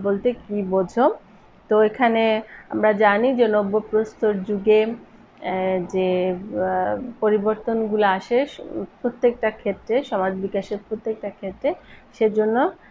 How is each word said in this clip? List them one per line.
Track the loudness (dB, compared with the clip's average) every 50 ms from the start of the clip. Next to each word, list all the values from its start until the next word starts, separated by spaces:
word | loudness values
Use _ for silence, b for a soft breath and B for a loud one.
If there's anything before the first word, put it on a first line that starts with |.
বলতে | -2 -2 -2 0 0 -2
কি | -2 -4 -6 -6 -6 -4
বোঝো? | -2 0 0 0 -2 0 0 2 2 2 0 -2 -12 -20 -20 -20 -20 -20 -20 -10 _ 2
তো | 4 4
এখানে | 4 4 2 2 2 2 2 2 2 2 0 0 -4 B B B B -8
আমরা | -2 0 2 2
জানি | 4 4 4 4 4 4 2 2 2
যে | 2 2 2
নব্যপ্রস্তর | 2 2 2 0 0 -2 -2 0 0 0 0 -2 -4 -2 0 0 0
যুগে, | -2 -4 -4 -4 0 4 4 4 6 4
আহ, | 2 -4 -8 -12 -20 -20 -20 -20 -20 _ -12 -8 -6 -4 -2 -2 0 -2 -2 -2 -2
যে, | -2 -2 0 0 0 0 0 -2
আহ, | -2 -4 -8 -8 -6 -4 -2 -2 0 -2 -2 -2 -2 -4 -6 -10 -6 -2
পরিবর্তনগুলো | 0 0 2 2 0 0 -2 -2 -4 -4 -2 -2 -2 0 0 2 2
আসে | 2 2 0 -2 0 0 0 0
স-, | -2 -6 -14 -14 -10 -10 -10 -10 -10 -8 -8
প্রত্যেকটা | -6 -6 -2 0 0 0 0 0 -4 -4
ক্ষেত্রে, | -4 -4 -6 -6 -6 -6 -4 -2 -2 -2 -2
সমাজ | -2 -2 -2 -2 -2 -2
বিকাশের | -4 -6 -4 -4 -6 -6 -6 -8 -10 -8 -8
প্রত্যেকটা | -10 -8 -6 -6 -8 -8 -10 -12
ক্ষেত্রে, | -12 -10 -10 -12 -8 -4 -4 -4 -4 B B B B B B -12 -2
সেজন্য | 0 0 2 2 2 2 2 2 2 0 0 -2 b b b